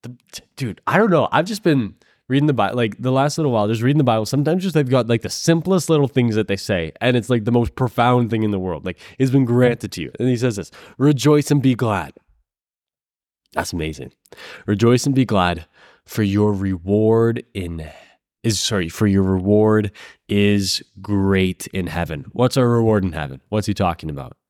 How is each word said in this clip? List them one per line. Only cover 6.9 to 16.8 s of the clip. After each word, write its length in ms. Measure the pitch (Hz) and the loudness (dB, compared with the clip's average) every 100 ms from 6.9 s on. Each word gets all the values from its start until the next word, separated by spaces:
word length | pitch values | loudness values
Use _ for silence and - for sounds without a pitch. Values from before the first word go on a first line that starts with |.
| - | -2
and 160 | 120 123 | 0 0
it's, 140 | 110 | 0
like, 140 | 120 | -2
the 80 | 107 | 2
most 220 | 120 117 | 0 0
profound 540 | - 127 - 117 123 117 | -2 -4 0 2 2 0
thing 140 | 113 | 0
in 80 | 110 | -2
the 80 | 98 | -2
world. 260 | 92 80 | -4 -6
Like, 140 | 90 90 - - | -8 -10 -16 -2
"It's 120 | 131 | 0
been 160 | 135 123 | 2 2
granted 460 | 120 123 117 101 | 4 2 0 -8
to 100 | - | -8
you." 100 | 71 - | -10 -4
And 100 | 123 | -2
he 80 | 120 | 0
says 200 | 123 104 | -2 -4
this, 140 | - - - - | -10 -16 -20 0
"Rejoice 520 | 139 143 127 147 143 | 2 2 4 2 2
and 120 | 147 | 2
be 120 | 131 | 2
glad." 380 | 120 117 98 71 - _ _ _ _ _ _ _ _ _ _ _ _ _ | 0 -2 -2 -6 -14 _ _ _ _ _ _ _ _ _ _ _ _ _
That's 180 | - 82 | -8 -6
amazing. 400 | 85 78 78 62 _ _ - - - - | -6 -6 -8 -14 _ _ -20 -20 -12 -2
"Rejoice 400 | 104 117 123 143 | 2 4 4 2
and 80 | |
be 100 | 135 | 0
glad, 420 | 120 104 90 85 - _ - _ | 2 2 0 -2 -10 _ -20 _
for 180 | _ - | _ -2
your 300 | 104 101 104 | 0 2 2
reward 920 | 101 98 92 | 0 -4 -6